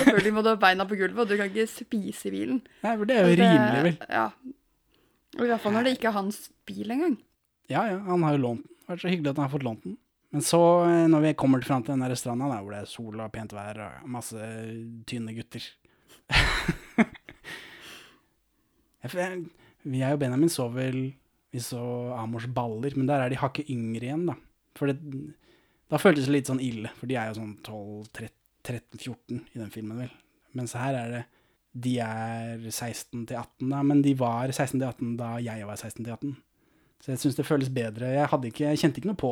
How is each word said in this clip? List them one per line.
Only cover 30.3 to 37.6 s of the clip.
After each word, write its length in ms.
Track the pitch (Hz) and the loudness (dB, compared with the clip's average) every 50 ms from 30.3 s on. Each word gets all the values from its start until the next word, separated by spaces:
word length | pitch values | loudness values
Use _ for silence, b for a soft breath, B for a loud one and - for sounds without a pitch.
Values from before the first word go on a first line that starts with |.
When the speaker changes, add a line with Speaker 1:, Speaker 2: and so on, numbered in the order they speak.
| _ _ _ _ - | _ _ _ _ -10
Speaker 2:
Mens 220 | 127 123 117 - | -8 -8 -6 -6
her 220 | 120 127 139 135 123 | -4 -4 -2 -2 -4
er 160 | 117 117 120 | -4 -6 -8
det, 100 | 120 117 - _ _ _ _ _ _ _ _ _ 127 | -8 -10 -12 _ _ _ _ _ _ _ _ _ -6
de 160 | 120 127 127 120 | -2 -2 0 0
er 640 | 113 110 110 110 113 113 113 113 113 117 117 113 113 113 - | -2 -4 -4 -4 -6 -6 -6 -6 -6 -8 -10 -10 -10 -10 -8
seksten 500 | - 123 117 117 - - - - 120 113 - | -6 -6 -8 -8 -10 -12 -10 -10 -10 -8 -6
til 80 | 127 120 | -6 -8
atten 300 | 117 - _ _ 127 131 | -8 -10 _ _ -4 -2
da, 120 | 135 139 139 | 0 2 2
men 160 | 143 143 143 | 4 4 6
de 140 | 143 143 139 131 | 6 4 4 2
var 320 | 123 117 117 117 127 135 | 2 0 0 0 -2 -2
seksten 300 | 127 - - 131 - 131 | -2 -2 -2 0 0 -2
til 80 | 131 127 | -2 -2
atten 240 | 117 - 127 117 120 | -4 -6 -6 -6 -4
da 200 | 117 120 117 117 120 | -6 -6 -6 -6 -6
jeg 260 | 120 113 110 113 104 104 | -6 -6 -6 -8 -8 -10
var 80 | 104 101 | -10 -10
seksten 240 | - 110 - - 113 117 | -12 -12 -12 -10 -10 -10
til 80 | 113 | -8
atten. 200 | - - 143 135 - _ _ _ _ _ _ _ _ _ _ _ _ | -8 -8 -8 -8 -10 _ _ _ _ _ _ _ _ _ _ _ _
Så 140 | - - 131 | -8 -6 -6
jeg 60 | 123 | -2
synes 140 | - 143 127 - | 0 -2 0 0
det 80 | 139 | 0
føles 240 | - 160 143 | 0 2 0